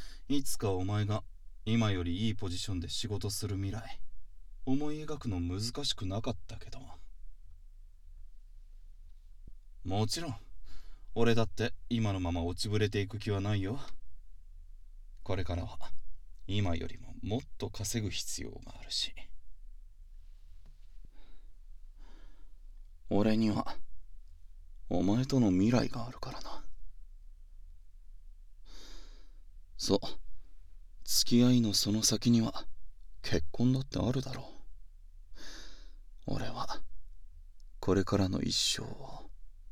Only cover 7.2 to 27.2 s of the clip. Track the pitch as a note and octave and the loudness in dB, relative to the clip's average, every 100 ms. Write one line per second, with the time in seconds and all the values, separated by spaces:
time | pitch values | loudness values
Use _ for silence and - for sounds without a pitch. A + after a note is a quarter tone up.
7.2 | - - - - - - - - - - | -10 -10 -12 -16 -16 -18 -18 -18 -16 -14
8.2 | - - - - - - - - - - | -14 -14 -16 -16 -16 -16 -16 -16 -16 -16
9.2 | - - - - - - F#2 G2+ G#2+ E3 | -16 -14 -14 -14 -14 -8 -2 0 2 0
10.2 | E3+ - - - - - - - - A2+ | -4 -6 -6 -4 -2 -2 -2 -8 0 6
11.2 | A#2 A2+ A2 - A2 - - A#2 G#2+ F#2+ | 8 8 6 2 0 -2 0 2 2 2
12.2 | F2 F2 E2+ F2 G#2 G#2 G#2+ G#2 G2 G#2+ | 2 2 0 0 2 4 4 2 0 -2
13.2 | A2 G2 G2+ G#2 F#2+ C3+ - - - - | 0 0 2 2 2 0 0 0 -2 -4
14.2 | - - - - - - - - - - | -6 -10 -12 -14 -14 -14 -14 -14 -14 -8
15.2 | - F#2 F2+ E2+ - - - - - - | -2 0 2 0 -2 2 6 6 6 2
16.2 | - - - G2+ F#2 E2 - - - - | -4 -8 0 2 4 2 0 -4 -8 -6
17.2 | F#2 A#2 - - - - G2+ A2+ G2+ - | -2 -2 -2 -6 -4 -4 -2 -2 0 -2
18.2 | - - A#1 - - - - - - - | -2 -4 -6 -8 -10 -12 -4 -2 -2 -2
19.2 | - - - - - - - - - - | -4 -4 -4 -6 -10 -14 -16 -16 -16 -16
20.2 | - - - - - - - - - - | -14 -16 -14 -14 -14 -16 -12 -12 -10 -10
21.2 | - - - - - - - - - - | -8 -8 -8 -12 -12 -12 -14 -14 -14 -12
22.2 | - - - - - - - - - G2 | -12 -12 -12 -12 -14 -14 -16 -10 2 6
23.2 | G#2+ A2 A2 - - - - - - - | 6 6 6 4 2 2 2 0 -2 -8
24.2 | - - - - - - - F#2 F#2 A#2 | -12 -16 -16 -16 -14 -10 0 4 6 4
25.2 | C3 C3+ G#2+ F2+ G#2+ B2 - - B2 - | 4 6 6 6 8 6 4 0 -6 -6
26.2 | B2+ - - - - - - - - - | -6 -4 0 0 0 0 -2 -4 -12 -14